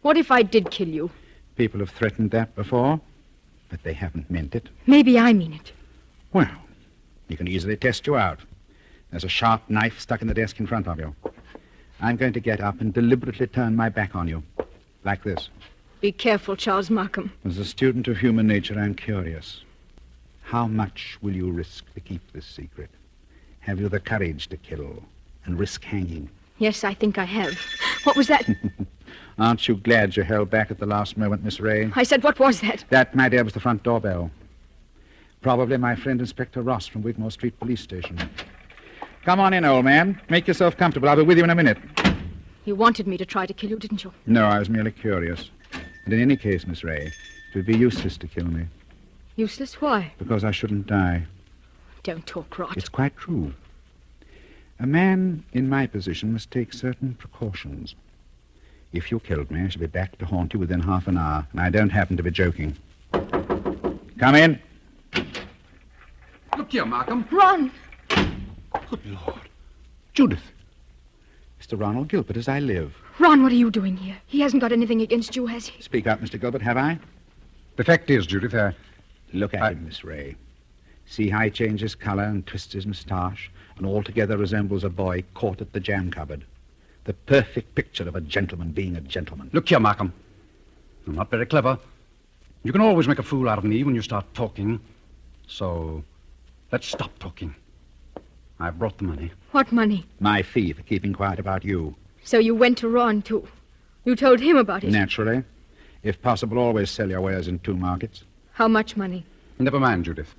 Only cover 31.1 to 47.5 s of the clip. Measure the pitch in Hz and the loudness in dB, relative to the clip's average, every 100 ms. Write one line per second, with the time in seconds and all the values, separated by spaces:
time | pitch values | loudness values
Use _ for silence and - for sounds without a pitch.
31.1 | - 107 101 104 - 107 107 110 247 254 | -2 -2 0 -4 -4 0 0 0 2 4
32.1 | 269 294 294 269 226 214 208 - 131 127 | 4 4 4 4 4 -2 -4 2 4 4
33.1 | 135 131 123 113 104 123 107 120 117 101 | 4 4 4 2 -2 -2 0 0 0 0
34.1 | 90 85 - - - - - - _ - | -4 -6 -10 -20 -20 -20 -20 -20 _ -20
35.1 | - - _ 131 123 123 131 123 117 135 | -20 -20 _ 0 2 2 2 0 0 -2
36.1 | 127 120 - 127 131 120 117 - 110 107 | -2 -2 -6 -8 -4 -2 -4 -4 -6 -6
37.1 | 113 110 - 123 - 120 117 - 92 - | -4 -8 -4 -6 -6 -6 -6 -6 -10 -10
38.1 | 87 - - - - - - - - - | -8 -10 -12 -18 -20 -20 -20 -20 -18 -18
39.1 | - - 185 190 185 151 131 131 147 185 | -6 2 4 4 4 6 6 8 6 6
40.1 | 196 - 170 180 170 175 - 175 143 143 | -2 0 0 2 2 2 4 2 4 4
41.1 | 147 156 170 170 170 147 104 - - - | 6 8 8 6 6 4 2 -4 0 0
42.1 | - - - - - - 202 226 226 196 | 0 -8 -14 -18 -12 -6 4 4 4 -4
43.1 | 180 185 196 185 202 202 220 214 202 185 | -4 -4 -4 -4 -6 -6 -6 -6 -8 -8
44.1 | - - 117 107 104 101 113 107 - 110 | -12 4 6 6 4 2 0 0 -2 -2
45.1 | 92 85 85 - - - - - - - | 0 -2 -6 -10 -20 -16 -14 -14 -12 0
46.1 | 113 123 135 104 92 90 80 85 78 76 | 2 4 2 0 -2 -4 -8 -6 -8 -8
47.1 | - - - - | -14 -18 -20 -8